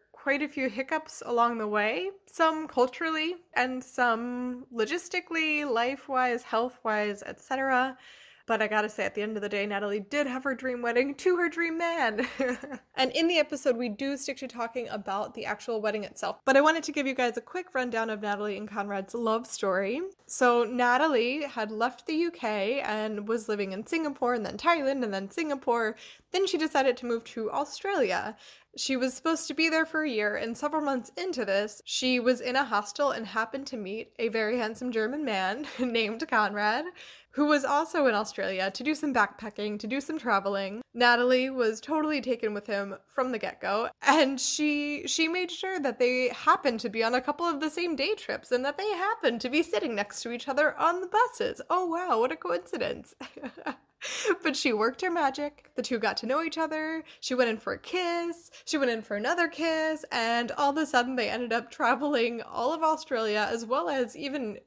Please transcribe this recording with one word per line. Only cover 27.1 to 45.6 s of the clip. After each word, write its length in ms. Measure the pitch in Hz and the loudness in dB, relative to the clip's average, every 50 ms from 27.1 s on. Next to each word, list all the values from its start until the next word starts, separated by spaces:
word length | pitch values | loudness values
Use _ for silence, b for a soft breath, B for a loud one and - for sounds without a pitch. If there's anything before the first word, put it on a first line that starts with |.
| 233 233 233 | -4 -4 -4
to 260 | - - 233 220 208 | -6 -8 -6 -4 -2
Australia. 840 | - - 294 294 - - - 392 403 339 247 190 180 180 185 208 - B B B B B B B - - | -2 -2 -2 -2 -6 -6 -4 0 2 2 2 2 2 -2 -2 -4 -8 B B B B B B B -6 -4
She 180 | - - 269 | -2 0 0
was 180 | 254 254 254 247 | 2 2 2 2
supposed 320 | - - 330 330 302 - - | 2 2 2 2 2 2 0
to 60 | 285 | 0
be 140 | 294 320 330 | 0 2 2
there 180 | 320 320 320 | 4 2 0
for 160 | 320 - 311 | 0 0 -2
a 80 | 311 302 | -2 0
year, 260 | 240 214 208 208 208 | 0 0 0 0 0
and 200 | - - 226 233 | -2 -4 -4 -4
several 260 | - 294 294 302 311 | -2 -2 -2 -2 0
months 280 | 302 285 277 254 226 - - | 0 0 -2 -2 -4 -6 -8
into 300 | 339 359 381 339 247 220 | -6 -4 -4 -2 -2 -2
this, 340 | 190 190 196 208 214 - - - | 0 0 0 0 -2 -4 -8 -8
she 340 | - - - 254 254 254 247 | -4 -4 0 2 2 2 4
was 220 | 220 247 254 233 | 4 4 2 2
in 140 | 240 247 247 | 2 0 0
a 80 | 269 254 | 0 0
hostel 460 | 233 226 202 208 - - - 285 277 | 2 0 -2 -2 -2 -2 0 0 0
and 160 | - - 226 | 0 -2 -6
happened 400 | 190 202 220 220 233 - 269 277 - | -4 -2 -2 -2 -2 -4 -8 -8 -8
to 80 | 262 226 | -8 -8
meet 320 | 202 185 202 220 - - _ - | -6 -6 -8 -8 -10 -10 _ -4
a 100 | 233 226 | -2 -2
very 300 | 208 226 220 214 233 247 | 0 0 0 0 0 0
handsome 340 | 226 214 226 - 254 247 | -2 -2 -4 -4 -4 -2
German 320 | 226 226 214 220 269 302 302 | 0 0 0 0 -2 -2 -2
man 420 | 247 214 190 185 185 208 262 302 - | 0 0 0 0 0 -2 -2 -6 -8
<laughs> 60 | - - | -4 -2
named 440 | 254 247 226 226 220 202 226 226 320 - | -2 0 0 0 0 0 -2 -4 -4 0
Conrad, 560 | 262 220 214 196 208 208 208 208 220 262 311 359 - B B B B B B B | 2 2 2 2 0 0 0 2 0 0 -2 -6 -10 B B B B B B B
who 160 | - 262 294 | 0 2 4
was 180 | 294 302 285 277 | 6 6 4 4
also 420 | 254 277 294 320 302 - 339 285 | 4 2 2 2 2 2 4 4
in 80 | 254 214 | 4 4
Australia 560 | 202 214 - - - 190 190 190 185 185 196 | 2 0 -2 -4 -4 -2 -2 -2 0 -2 -2
to 120 | 196 - | -2 -2
do 120 | 240 302 311 | -2 0 0
some 200 | 285 - 294 262 | 0 0 2 4
backpacking, 640 | 240 208 202 - - 226 214 - - 208 214 208 208 | 4 2 2 0 -8 -12 -12 -8 -6 -4 -4 -4 -6
to 80 | - | -4
do 120 | 208 247 277 | -4 -2 -2
some 200 | 269 - 311 311 | -2 -2 -4 -4
traveling. 640 | - 247 214 196 190 196 202 196 196 190 196 226 - _ | 0 2 2 2 2 0 -2 -2 -4 -4 -8 -10 -14 _
Natalie 560 | - 233 247 240 240 240 247 254 254 254 254 269 | 0 4 6 6 6 6 6 6 6 4 4 2
was 320 | 262 254 240 220 220 220 | 0 2 2 2 0 -2
totally 400 | - - 311 311 302 302 311 277 | -2 0 0 2 2 2 0 0
taken 320 | - 254 240 233 - 214 | 0 -2 -2 -2 -2 -4
with 140 | 208 202 202 | -4 -4 -4
him 300 | - 208 202 202 196 196 - _ | -4 -4 -2 -4 -4 -8 -14 _
from 260 | - - - 254 262 | -8 -2 -2 0 0
the 60 | 247 214 | 0 -2
get-go, 500 | - 185 - - - 190 196 214 240 - - - | -4 -6 -6 -4 -4 -2 0 0 -2 -4 -6 -2
and 360 | - - 277 320 285 262 277 254 | 4 6 6 6 6 4 2 0
she, 680 | - - - - 302 302 294 294 294 294 294 294 - | -2 -2 0 0 0 0 0 0 -2 -4 -4 -4 -4
she 200 | 285 - - 320 | -2 0 0 0
made 240 | 320 339 370 370 349 | 0 0 -2 -4 -4
sure 300 | 339 - | -6 -6